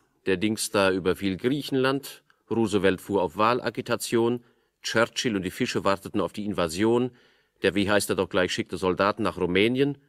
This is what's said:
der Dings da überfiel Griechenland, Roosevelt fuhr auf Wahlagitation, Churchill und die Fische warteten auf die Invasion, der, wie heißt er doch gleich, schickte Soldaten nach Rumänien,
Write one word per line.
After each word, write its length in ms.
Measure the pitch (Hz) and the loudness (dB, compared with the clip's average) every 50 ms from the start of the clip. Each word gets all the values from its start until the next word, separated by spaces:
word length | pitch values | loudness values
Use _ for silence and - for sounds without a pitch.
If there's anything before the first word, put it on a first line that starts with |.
| _ _ _ _ - | _ _ _ _ -2
der 100 | 95 95 | -2 0
Dings 340 | 90 98 107 110 107 - - | 0 0 0 -2 -2 -4 -2
da 200 | - 104 98 95 | 2 2 4 4
überfiel 480 | 95 95 85 92 87 - 98 98 95 85 | 2 2 0 0 -2 0 0 -4 -2 0
Griechenland, 840 | - 123 143 147 131 - 143 131 131 131 139 139 - - - - _ _ _ _ _ - | -2 -2 -2 -2 -4 -4 -2 -2 0 0 -2 -2 -6 -10 -18 -20 _ _ _ _ _ -4
Roosevelt 500 | 110 113 113 101 98 101 87 95 92 87 | -2 0 0 2 2 2 2 2 2 0
fuhr 220 | - - 101 95 90 | -2 -2 0 0 0
auf 160 | 85 78 95 | 0 0 2
Wahlagitation, 1040 | 107 113 123 123 - 117 110 127 117 - 117 101 - - 120 117 117 117 123 120 - _ _ _ _ _ _ _ - | 2 2 2 2 -2 -6 -6 -6 -6 -4 -4 -4 -4 -2 0 2 2 2 0 -2 -6 _ _ _ _ _ _ _ -8
Churchill 540 | - - 113 117 - - - - 127 104 | -2 0 2 0 0 0 -4 -2 -2 -2
und 60 | 98 87 | -2 -2
die 80 | 92 | -4
Fische 340 | - - 127 - - 113 87 | -4 -4 -4 -4 -2 -2 0
warteten 360 | 101 98 - - 95 - 104 | 0 0 -2 -2 -6 -4 -2
auf 120 | 92 - - | -2 -4 -4
die 120 | 107 104 | -6 -8
Invasion, 680 | 104 95 - 90 98 80 92 107 113 117 120 127 123 - _ _ _ _ _ _ _ _ _ - | -6 -2 -2 -2 -2 0 0 2 2 2 2 2 -2 -4 _ _ _ _ _ _ _ _ _ 0
der, 120 | 95 85 | 0 2
wie 160 | 101 101 101 | 2 2 2
heißt 200 | 104 101 - - | 2 2 2 0
er 60 | 104 | -2
doch 120 | 90 95 - | -2 -2 -2
gleich, 240 | - 98 90 90 - | 0 0 0 0 -2
schickte 240 | - 107 - 95 | -4 -6 -6 -6
Soldaten 460 | 85 92 92 90 80 98 101 104 - 107 | -2 -2 0 0 2 2 0 0 0 -2
nach 160 | 92 82 90 | -4 -2 -2
Rumänien, 580 | 90 87 87 95 104 117 127 131 139 143 139 - _ | -2 0 2 2 2 2 2 2 0 0 -2 -6 _